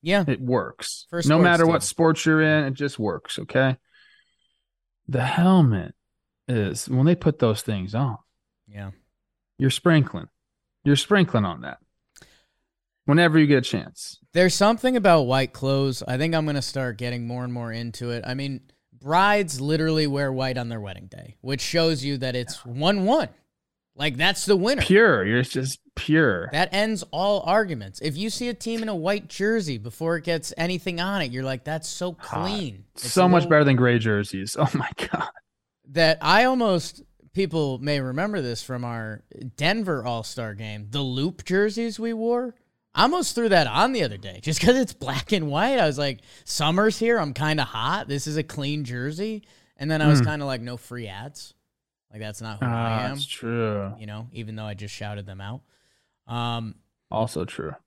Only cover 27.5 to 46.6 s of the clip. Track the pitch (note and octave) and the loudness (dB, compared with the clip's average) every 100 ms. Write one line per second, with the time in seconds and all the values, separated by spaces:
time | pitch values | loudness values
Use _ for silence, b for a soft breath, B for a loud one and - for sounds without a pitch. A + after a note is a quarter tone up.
27.5 | G3+ G#3 C#3 G2 - D3+ C#3+ G#3+ - A#3+ | 0 0 -4 -10 -8 -6 -4 -6 -4 -6
28.5 | A3+ A3+ A3+ A3 G3 E3 G#3 D#3+ - G3+ | -6 -6 -6 -4 -4 -2 -2 -4 -4 0
29.5 | A3+ E3 B2 A2 - E3 E3 F3 E3 - | 0 0 -6 -8 -6 -2 -2 -2 -4 -4
30.5 | - E3+ F3+ F3+ E3+ F3+ G3+ C#3+ B2 C3 | -4 -2 -2 -4 -4 -4 -2 -4 -4 -6
31.5 | C3 D3 D#3 D#3 - F3+ E3+ - - F#3+ | -6 -6 -8 -8 -8 -8 -8 -8 -6 -4
32.5 | G#3 D#3 G2 - - A#2+ F#3 F3+ F3 E3+ | -4 -6 -10 -20 -12 -2 4 6 6 6
33.5 | D3+ C#3+ C3 B2 A#2+ A2 G#2 G2+ F#2+ G2+ | 6 6 6 4 4 2 0 -2 -6 -8
34.5 | - D3 - A#2 - - - - - _ | -2 0 0 -6 -6 -6 -4 -6 -10 _
35.5 | _ _ _ _ C#3+ D#3+ D#3+ D3 G3 B3+ | _ _ _ _ 2 4 4 4 6 6
36.5 | C4 A3+ F3+ - - - _ _ - F#3+ | 4 2 2 -2 -14 -20 _ _ -4 -2
37.5 | D#3+ D3 B2+ C#3 D3 C3 C3 G3+ G#3 B2+ | 0 -2 -2 -2 -2 -2 -4 -4 -4 -4
38.5 | A#2 - B2 A#2+ A#2 A2 G#2+ _ - B2 | -6 -8 -8 -6 -8 -8 -12 _ -16 -14
39.5 | - D3+ A3 F#3+ D3 B2 A#2 A2 - A2+ | -4 -2 0 -2 -4 -4 -6 -6 -8 -10
40.5 | G#2 A2 G#2+ G#2 B2+ C#3 B2+ D3+ F#3 - | -8 -10 -10 -8 -4 -4 -2 -4 -4 -2
41.5 | F#3 G#3 G#3+ A#3 G#3+ A3+ A3+ A3+ A#3+ B3+ | 0 0 0 -6 -4 -6 -4 -2 -2 -2
42.5 | - _ _ _ - A3+ F4 D#4+ - A#3 | -10 _ _ _ 2 2 4 -2 0 4
43.5 | F#3 C3+ A#2 A3+ C4 C#3+ G2+ F#2+ F#2 C#3+ | 4 4 2 2 2 -2 -4 -12 -10 -4
44.5 | D#3+ E3+ B3+ B3 - B2+ C3+ - G3+ D#3 | 2 4 4 2 -4 -8 -8 -2 0 0
45.5 | C#3+ A3+ C4+ E3 C3 C#3+ A#2+ b b - | 0 2 2 2 2 -4 -4 b b -10
46.5 | - | -2